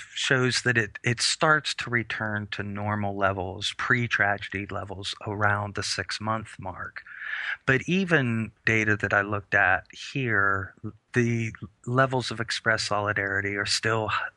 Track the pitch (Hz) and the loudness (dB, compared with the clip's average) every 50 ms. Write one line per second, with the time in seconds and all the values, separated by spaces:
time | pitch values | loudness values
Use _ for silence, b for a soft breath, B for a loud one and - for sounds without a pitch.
0 | - - - - - - 139 127 127 127 117 - - 127 120 117 110 - - - | -14 -12 -8 -4 0 2 4 4 4 2 2 2 2 2 2 2 0 -2 -4 -4
1 | - 120 120 - - - - - - 156 156 151 - - - - - 120 120 117 | -2 -2 0 0 0 0 0 2 4 4 4 4 2 -2 -4 -4 -4 -2 -2 -2
2 | 107 - - - 110 107 107 104 104 104 - - 101 104 101 104 104 104 104 104 | -2 -4 -6 -4 -4 -2 -2 -2 -4 -4 -6 -8 -6 -6 -6 -4 -2 -2 0 0
3 | 104 101 101 101 101 95 98 95 90 95 92 104 101 - - - - - 127 123 | 0 -2 0 2 2 2 2 2 -2 -4 -4 -4 -4 -4 -4 -2 0 2 2 2
4 | 120 117 - - 104 101 101 101 - - - 98 101 95 95 95 101 101 95 92 | 2 2 2 2 2 2 2 0 -2 -6 -6 -6 -6 -6 -6 -8 -8 -8 -10 -8
5 | 101 - - - - 110 101 104 107 104 101 104 104 104 101 - 95 - - - | -8 -8 -8 -8 -6 -6 -2 2 2 2 2 2 0 -4 -4 -4 -4 -4 -4 -4
6 | 92 - - - 104 110 110 110 107 - - - 98 92 87 - 98 95 - - | -4 -4 -6 -4 -2 -2 -2 -4 -4 -8 -12 -10 -10 -10 -8 -8 -10 -12 -12 -14
7 | - B B B B B B B B B B B B - 135 127 - - 175 190 | -16 B B B B B B B B B B B B 2 2 2 2 2 0 0
8 | 196 170 170 147 131 120 117 113 110 107 - _ _ - 113 110 107 107 107 104 | 2 4 4 4 4 4 0 0 -2 -4 -6 _ _ 2 4 4 4 4 2 2
9 | - 98 110 104 98 101 107 101 - _ - 101 98 90 92 - - - - - | 2 2 2 2 2 2 0 -4 -2 _ 2 4 4 6 4 2 0 -6 -16 -16
10 | - - - 143 131 120 110 101 98 98 98 98 98 - - _ - 110 - _ | -12 -8 -4 -2 0 2 2 4 4 4 2 0 -2 -6 -10 _ -12 -12 -12 _
11 | _ _ - 123 120 117 117 117 113 113 107 - - - _ _ - 120 123 131 | _ _ 0 2 2 2 2 0 -2 -4 -8 -10 -14 -16 _ _ -8 -2 2 2
12 | 135 131 131 127 117 - 113 110 117 - - - - 113 110 107 - - 107 104 | 4 4 2 0 -2 -2 -4 -6 -4 -4 -4 -2 0 2 2 2 0 0 0 0
13 | 104 104 107 104 98 98 98 98 101 101 101 101 101 - - - - 113 113 110 | 0 0 0 0 0 0 0 0 -2 -2 -2 -2 -2 0 0 0 0 0 0 0
14 | 110 101 - B B B B | 0 0 -2 B B B B